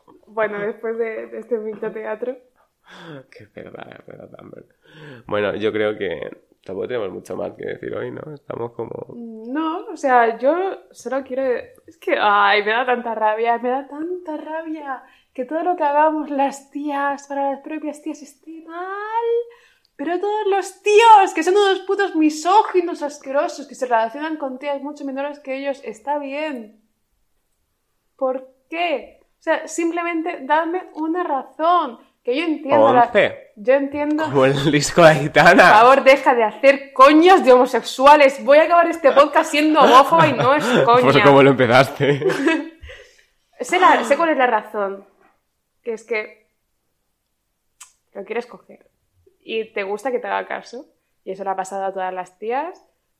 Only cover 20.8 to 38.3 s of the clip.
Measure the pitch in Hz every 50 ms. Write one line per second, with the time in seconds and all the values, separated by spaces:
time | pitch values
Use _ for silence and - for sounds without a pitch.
20.8 | - 415 415 415 466 466 440 403 392 - - 320 311 349 370 415 415 392 381 381
21.8 | - - 392 392 392 349 - 320 311 302 302 - - 339 392 427 427 - - 370
22.8 | 339 339 330 - 294 277 285 - - 269 269 285 320 339 - - 277 - - -
23.8 | 262 247 240 226 220 233 226 285 302 320 311 302 302 269 254 254 285 285 285 277
24.8 | 277 285 294 294 294 277 262 269 277 294 285 294 - 269 262 269 277 277 269 269
25.8 | - - 214 - _ 277 294 294 294 269 269 294 311 311 285 240 220 208 _ _
26.8 | _ _ _ _ _ _ _ _ _ _ _ _ _ _ _ _ _ _ _ _
27.8 | _ _ _ _ _ _ _ - 269 262 254 262 - - _ _ _ _ 320 330
28.8 | 349 339 302 240 208 - - _ _ _ _ _ _ 330 311 - - - - -
29.8 | 339 330 330 349 339 339 339 320 320 359 339 277 269 262 294 311 330 330 339 370
30.8 | 359 - - 302 311 320 320 359 359 330 294 262 254 - - - 311 339 359 349
31.8 | 311 262 233 - _ _ _ _ _ - 247 285 339 339 302 277 311 269 277 226
32.8 | 220 226 240 247 240 233 - 208 165 107 - - - - _ - 202 240 262 285
33.8 | 277 277 277 294 294 294 302 302 311 302 135 143 131 135 139 139 - 165 139 147
34.8 | 143 - - - 170 156 156 151 143 151 - 147 151 170 180 208 - - - 214
35.8 | 233 247 269 269 - 269 269 269 - - 262 233 226 214 208 - - 269 277 277
36.8 | - - - - 262 285 302 311 330 370 392 359 226 254 247 254 247 - - 226
37.8 | - - - - 262 277 294 302 285 269